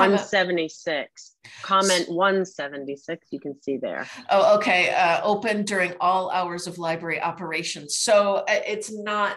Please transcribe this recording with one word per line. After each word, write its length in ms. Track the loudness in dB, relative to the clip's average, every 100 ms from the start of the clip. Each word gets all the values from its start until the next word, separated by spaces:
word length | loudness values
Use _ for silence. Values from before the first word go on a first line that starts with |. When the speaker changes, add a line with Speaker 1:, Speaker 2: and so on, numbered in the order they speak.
| 4
Speaker 1:
one 60 | 4
seventy-six, 1160 | 2 0 0 -2 -4 -6 -6 -6 -6 -14 -20 _ -20 -18
comment 480 | 0 2 4 2 0
one 380 | 2 2 2 -2
seventy-six, 840 | -6 -10 -8 -10 -10 -10 -10 _
you 80 | -10
can 220 | -10 -8
see 140 | -6 -4
there. 300 | -4 -6 -8 -12 2
Speaker 2:
Oh, 260 | 4 6 4
okay. 340 | 4 2 2
Uh, 260 | 2 2 2
open 420 | 2 0 0 -2
during 280 | -2 0 -2 0
all 300 | 2 2 0
hours 360 | -2 -2 -6 -10
of 120 | -6
library 420 | -6 -4 -4 -4
operations. 800 | -4 -6 -6 -6 -6 -8 -8 -4
So, 380 | 4 4 4 0 0
uh, 120 | -2 -2
it's 240 | -6 -6
not, 460 | -8 -4 -2 -2